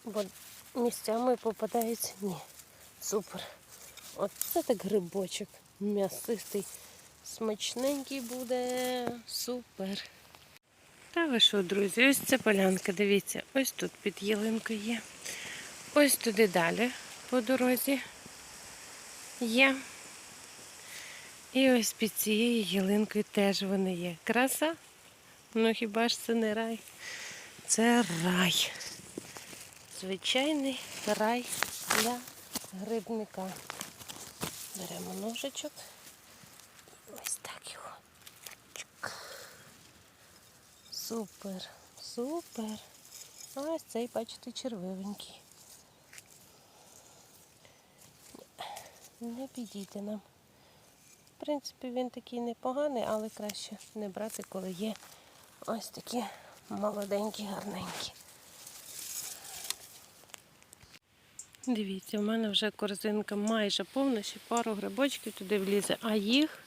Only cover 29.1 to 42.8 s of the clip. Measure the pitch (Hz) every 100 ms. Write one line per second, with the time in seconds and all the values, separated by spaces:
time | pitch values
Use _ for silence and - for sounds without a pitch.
29.1 | - - - - - - - - - 185
30.1 | 196 - 254 285 302 269 254 - - -
31.1 | 208 214 240 240 - - - - 208 220
32.1 | 247 247 - - - - 190 208 226 185
33.1 | 226 208 - 190 185 - - - - -
34.1 | - - - - - - 190 180 175 180
35.1 | 185 208 233 277 - 302 - - - -
36.1 | - - - - - - - - - -
37.1 | 196 - - - - - - - - -
38.1 | - - - - - - - - - -
39.1 | - - - - - - - - - -
40.1 | - - - - - - - - - -
41.1 | 226 202 - 202 185 - - - - -
42.1 | - 254 339 - - 214 214